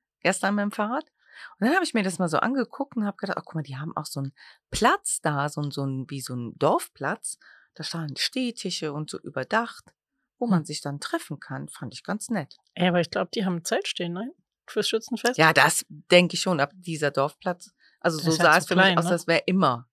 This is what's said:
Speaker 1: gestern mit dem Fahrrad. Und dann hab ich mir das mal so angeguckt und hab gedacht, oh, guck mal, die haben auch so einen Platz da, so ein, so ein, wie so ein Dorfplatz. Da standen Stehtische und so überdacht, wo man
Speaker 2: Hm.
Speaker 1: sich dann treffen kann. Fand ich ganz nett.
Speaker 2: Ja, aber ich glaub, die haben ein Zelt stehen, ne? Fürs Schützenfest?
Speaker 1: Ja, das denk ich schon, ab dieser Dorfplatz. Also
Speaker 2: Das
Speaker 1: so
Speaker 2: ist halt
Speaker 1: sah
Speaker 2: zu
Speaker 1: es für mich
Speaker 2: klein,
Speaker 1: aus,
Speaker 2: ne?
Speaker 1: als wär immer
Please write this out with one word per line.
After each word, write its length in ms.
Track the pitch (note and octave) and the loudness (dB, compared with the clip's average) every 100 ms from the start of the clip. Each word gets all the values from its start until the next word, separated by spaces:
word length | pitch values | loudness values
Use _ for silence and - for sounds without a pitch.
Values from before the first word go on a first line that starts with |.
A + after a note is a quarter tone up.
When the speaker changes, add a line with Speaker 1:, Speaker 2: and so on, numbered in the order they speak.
| _ _ | _ _
Speaker 1:
gestern 340 | E3 G3 F#3+ | -2 0 0
mit 80 | G#3 | 0
dem 80 | G#3 | -2
Fahrrad. 340 | G3+ G#3+ C4 - _ _ - - - | -2 -4 -4 -8 _ _ -20 -18 -2
Und 80 | G#3+ | 2
dann 80 | |
hab 80 | F4+ | 2
ich 100 | F4 | 2
mir 100 | A#3 | 0
das 160 | F#3+ F3+ | 0 0
mal 80 | F3+ | 0
so 80 | D#3 | 2
angeguckt 580 | - C4+ B3 - C4+ - | 2 0 -2 -4 -6 -4
und 80 | |
hab 140 | G#3 G3 | -4 -4
gedacht, 200 | F#3+ - | -6 -6
oh, 20 | |
guck 120 | - D#3 | -6 -8
mal, 60 | |
die 140 | C#3 C3 | -8 -8
haben 200 | D#3 - | -8 -8
auch 100 | D3+ | -8
so 140 | - | -6
einen 120 | C#3 - - - _ | -8 -8 -20 -20 _
Platz 500 | - A#3 G4 - - | 0 2 2 -2 -4
da, 280 | D#3+ D3 D3 | -2 -2 -2
so 120 | D3+ | -4
ein, 100 | D3 | -6
so 120 | C#3 | -4
ein, 240 | C#3 C3+ C3 | -4 -4 -6
wie 100 | C#3 | -8
so 140 | - B2+ | -8 -8
ein 160 | A#2 - | -8 0
Dorfplatz. 800 | C#3+ C#4+ - - C#3 G3 - - - - _ | 2 2 0 -8 -6 -6 -8 -14 -18 -20 _
Da 80 | - | -12
standen 340 | D#3 E3+ D#3 C3+ | -8 -6 -6 -4
Stehtische 760 | - - B3 A3+ F#3+ - D#3 | -4 -2 -4 -4 -8 -6 -6
und 180 | D3 D3+ | -6 -6
so 80 | - | -10
überdacht, 760 | - D3+ B2+ G#3+ A#3 - - _ _ _ _ - | -10 -8 -2 -2 -2 -8 -20 _ _ _ _ -6
wo 80 | A#3+ | 2
man 140 | F3+ | 2
Speaker 2:
Hm. 40 | D3+ | 0
Speaker 1:
sich 140 | D3+ | -6
dann 200 | D3 C#3+ | -6 -8
treffen 400 | - E4+ - C#3+ | -4 -6 -6 -12
kann. 280 | - C3+ C#3+ | -10 -10 -10
Fand 240 | - B2+ | -12 -12
ich 120 | - | -10
ganz 260 | - G#3 - | -8 -6 -4
nett. 260 | A3 C3+ - _ - | -4 -6 -12 _ -2
Speaker 2:
Ja, 120 | F3+ | 0
aber 100 | F3+ | 2
ich 100 | E3 | 0
glaub, 220 | - F#3+ | -2 -4
die 120 | - | -2
haben 120 | F#3 F3 | -2 -2
ein 80 | |
Zelt 240 | E3+ B3 - | -2 -4 -4
stehen, 240 | - F3 | -6 -6
ne? 200 | F3 A#3+ F4 _ _ - | -6 -10 -12 _ _ -8
Fürs 220 | - - | -2 0
Schützenfest? 480 | A3+ - A#3 - C4 | -2 -2 -2 0 4
Speaker 1:
Ja, 160 | D#3+ | 6
das 320 | D3+ C#3+ - - | 6 6 4 -4
denk 440 | D3+ - F3+ F3 | -10 6 6 6
ich 80 | F3 | 2
schon, 180 | - E3+ | 0 2
ab 100 | C#3+ - | 0 -2
dieser 340 | - D#3+ D3 | -8 -2 0
Dorfplatz. 600 | C#3 C#3 - - F3 - _ _ _ | 2 0 -2 -6 -6 -8 _ _ _
Also 200 | F3 D#3+ | -2 0
Speaker 2:
Das 60 | D#3+ | 2
Speaker 1:
so 40 | |
Speaker 2:
ist 80 | D#3+ | 4
halt 80 | E3+ | 6
Speaker 1:
sah 60 | |
Speaker 2:
zu 60 | D#3+ | 6
Speaker 1:
es 60 | D3 | 6
für 60 | F3 | 4
mich 80 | |
Speaker 2:
klein, 140 | F#3+ F3+ | 6 4
Speaker 1:
aus, 60 | F3 | 2
Speaker 2:
ne? 40 | |
Speaker 1:
als 160 | F3 - | 0 2
wär 220 | E3 - | 2 2
immer 400 | F#3 D#3 A#2+ A#2+ | 4 4 2 -4